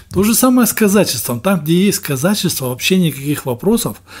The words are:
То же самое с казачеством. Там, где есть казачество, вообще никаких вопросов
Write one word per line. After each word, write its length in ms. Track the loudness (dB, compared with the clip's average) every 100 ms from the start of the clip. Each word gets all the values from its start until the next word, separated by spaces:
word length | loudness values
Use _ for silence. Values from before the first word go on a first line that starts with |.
| -6
То 100 | 0
же 100 | 2
самое 320 | 2 4 4 2
с 80 |
казачеством. 680 | 2 2 2 2 -2 -6 -4
Там, 200 | -2 0
где 240 | 2 2 2
есть 140 | 0
казачество, 680 | -4 -2 0 0 -2 -4 -6
вообще 300 | -4 0 2
никаких 480 | 2 -2 -4 -4 -4
вопросов 520 | -4 0 0 -2 -8 -16 -20